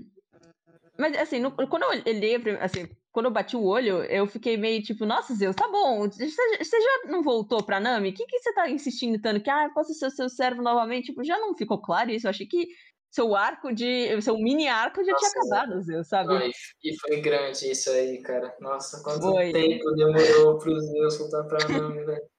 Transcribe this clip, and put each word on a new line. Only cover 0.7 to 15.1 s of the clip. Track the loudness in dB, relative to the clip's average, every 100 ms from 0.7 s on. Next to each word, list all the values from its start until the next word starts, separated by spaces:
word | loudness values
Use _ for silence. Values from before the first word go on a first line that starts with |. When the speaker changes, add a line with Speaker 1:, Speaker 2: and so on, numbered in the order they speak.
| _ _ -4
Speaker 1:
mas, | -2 -2
assim, | -2 -2
no, | -2
quando | -2 -2 0
eu | 0
olhei | 0 -2 0 2 0
a |
prim-, | 0 -2
assim, | -4 -4 -10 -16 _
quando | -2 0
eu |
bati | 0 -2 0
o |
olho, | 2 2 2 0
eu | 0 0 0
fiquei | -2 -2 0
meio | 0 -2
tipo, | -2 -4
"Nossa, | -2 -2 -2
Zeus, | -2 0 0
tá | 0
bom, | 2 2 2 -2
você, | -4 -6
você | 0 0 0 0 2
já | 4 2 0
não | -2
voltou | 2 0 0 -2
pra | 0 0
Nami? | 0 0 0
O |
que | -4 -4
que | -2
você | -2
tá | 0 0
insistindo | -2 -4 -4 -2 -2
tanto? | 0 0
Que, | 0
ah, | 0 0
posso | 0 -4
ser | -4 -6
o |
seu | -4 -6
servo | -2 -2 0
novamente?" | 0 2 0 -4 -6
Tipo, | -6
já | -2 -2
não | -2 -4
ficou | -4 -4
claro | 0 0 0
isso? | -2 -4
Eu |
achei | -4 -4
que | -4 -4 -8 -20 _ _
seu | -2 2 2
arco | 0 -4 -6
de, | -4 -2 0 0 0
seu | 0 0
mini | 2 2 2
arco | 0 0 0
já | 0